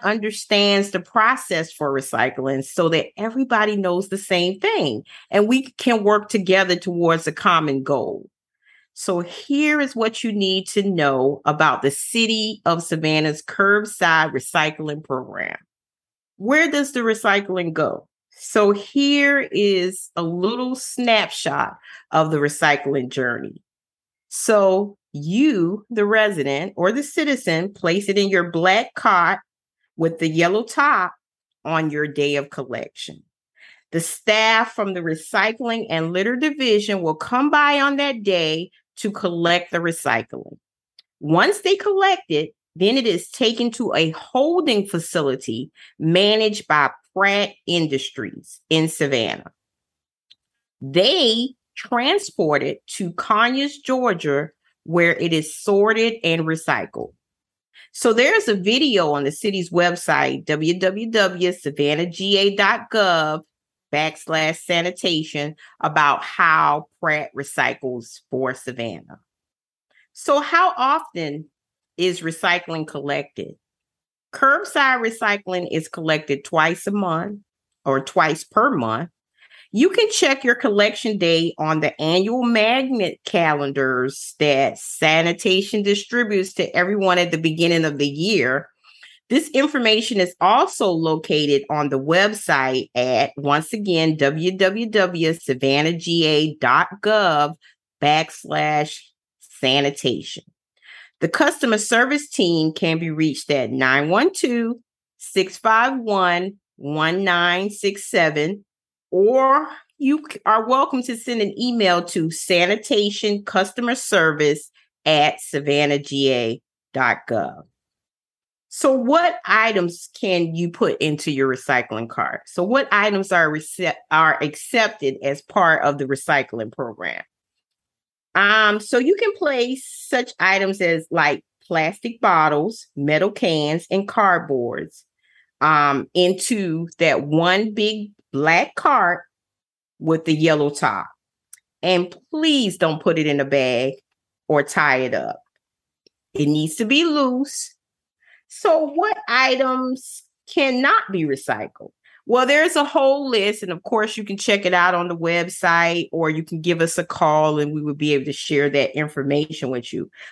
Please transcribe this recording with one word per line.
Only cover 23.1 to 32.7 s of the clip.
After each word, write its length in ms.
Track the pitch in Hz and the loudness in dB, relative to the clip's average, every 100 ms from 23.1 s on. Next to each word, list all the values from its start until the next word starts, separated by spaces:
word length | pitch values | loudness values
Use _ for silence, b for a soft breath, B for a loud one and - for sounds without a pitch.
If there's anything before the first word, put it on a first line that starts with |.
| 139 123 120 - - _ _ _ _ _ _ _ | -4 -4 -4 -8 -14 _ _ _ _ _ _ _
So 680 | - - 214 196 190 202 - _ | -6 2 4 4 2 -2 -8 _
you, 720 | 147 147 202 302 220 170 214 - | -10 -2 2 2 2 0 -2 -4
the 160 | 226 208 | -2 2
resident 680 | 220 214 180 139 139 185 - | 4 2 0 -2 -2 -4 -2
or 160 | 180 | 0
the 100 | 233 | 0
citizen, 680 | 285 - 294 262 - 160 185 | -4 -2 -2 -2 0 -2 -2
place 360 | 202 170 180 202 | -4 -2 -2 0
it 100 | 196 | 0
in 100 | 196 | 2
your 240 | 190 175 | 0 0
black 420 | 165 180 202 262 | 0 2 2 0
cart 460 | - - 185 170 190 - _ _ _ _ - | -2 2 4 4 0 -6 _ _ _ _ -4
with 240 | 165 165 | -2 0
the 80 | 165 | -2
yellow 340 | 160 170 208 | 2 2 2
top 520 | 226 - 285 240 180 - _ _ _ _ | -2 0 2 2 0 -6 _ _ _ _
on 260 | - 160 156 | -4 -2 -2
your 160 | 147 151 | -2 -4
day 300 | 143 143 143 | 0 0 0
of 140 | 139 | -4
collection. 760 | - 127 | -8 -8